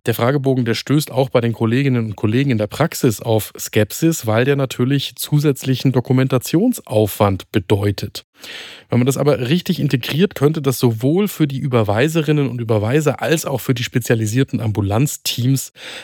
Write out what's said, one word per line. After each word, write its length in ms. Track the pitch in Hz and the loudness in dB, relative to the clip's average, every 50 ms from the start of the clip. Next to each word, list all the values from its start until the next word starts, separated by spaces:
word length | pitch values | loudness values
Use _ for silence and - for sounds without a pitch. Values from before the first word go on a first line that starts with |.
| - | -2
der 80 | - | -4
Fragebogen, 540 | 110 - 117 123 143 147 131 135 131 127 123 | -2 0 0 0 0 0 0 0 0 2 0
der 80 | 117 113 | 0 -2
stößt 360 | - - - 135 156 151 - | -4 -2 0 0 0 0 0
auch 200 | 117 123 135 127 | 0 0 0 2
bei 100 | - 127 | 2 2
den 140 | 117 117 110 | 2 2 0
Kolleginnen 500 | - 117 110 117 131 143 139 127 120 113 | 0 0 2 2 2 2 2 0 0 -2
und 120 | 110 101 | -4 -4
Kollegen 340 | - - 107 107 - 156 143 | -2 -2 0 2 2 2 2
in 80 | 123 104 | 0 0
der 80 | 107 | -2
Praxis 560 | 104 - - 143 165 - - - 131 104 - | -4 -2 -2 -2 -2 0 -2 -2 -2 -2 -4
auf 300 | - 120 110 107 - - - - | -2 0 0 0 0 -4 -10 -12
Skepsis, 680 | - - - 110 107 104 - - 160 165 160 - - | -12 -2 0 0 0 0 0 0 0 0 0 0 -2
weil 180 | 110 107 113 131 | 0 0 2 2
der 100 | 139 143 | 2 2
natürlich 600 | 139 135 - - - 123 131 143 139 - - - | 0 -2 -4 -2 -2 0 0 0 0 -2 -6 -8
zusätzlichen 760 | - - - 147 147 143 156 135 - - 127 131 - - 135 | -12 -4 0 0 2 2 2 0 0 0 -2 -2 0 0 0
Dokumentationsaufwand 1600 | 123 131 120 - 127 131 131 127 131 127 - - - 165 214 262 240 - - - - 107 107 101 - - 107 101 98 90 - - | 0 0 2 2 2 2 2 2 0 -2 0 0 0 2 2 2 0 -2 -6 0 2 2 2 2 2 2 2 2 2 -2 -6 -4
bedeutet. 760 | - 110 - - 110 98 101 104 98 - - 104 - - - _ _ _ - - - - - - - - - _ | -4 -2 0 0 0 0 0 -2 -2 -2 -8 -10 -10 -14 -18 _ _ _ -18 -16 -16 -16 -16 -18 -20 -20 -6 _
Wenn 80 | - 120 | 0 2
man 80 | 123 | 2
das 100 | 135 131 | 2 2
aber 320 | 135 135 147 143 117 127 117 | 2 2 2 2 2 2 0
richtig 320 | 151 180 - - 180 - | 0 0 0 -2 -2 -2
integriert, 540 | 139 143 - 127 - - - 147 196 202 - | 0 0 0 0 -2 -2 0 2 0 0 2
könnte 260 | - 139 147 160 160 | 2 0 2 2 0
das 180 | 139 143 123 - | -2 -2 0 2
sowohl 500 | - 123 113 110 123 135 156 185 214 196 | 2 2 2 2 0 2 2 2 0 -2
für 180 | - - 156 | 0 -2 -2
die 100 | 143 135 | -2 0
Überweiserinnen 960 | 135 143 139 123 120 110 104 101 107 135 160 160 170 147 151 151 147 143 123 | -4 -4 0 2 2 2 2 2 2 2 2 0 0 0 2 2 2 0 0
und 100 | 120 120 | -2 -4
Überweiser 600 | 120 110 113 107 101 110 127 156 151 147 113 - | -2 0 0 0 2 2 0 2 2 0 0 0
als 240 | - 120 160 165 - | 0 0 0 0 0
auch 160 | - 139 120 | -4 -6 -4
für 100 | - - | -2 -2
die 120 | 131 117 120 | -2 -2 -2
spezialisierten 760 | - - 127 113 - 123 110 110 104 107 127 135 - - 107 | -2 -4 -2 0 0 0 0 0 0 0 0 0 0 -2 -2
Ambulanzteams 1120 | 117 110 101 110 101 98 101 113 147 151 - - - - - - 120 131 135 131 - - - - - - - - | -2 -2 0 0 0 0 2 0 0 0 -2 -6 -8 -6 -4 -2 0 0 0 0 -2 -8 -14 -18 -18 -16 -16 -16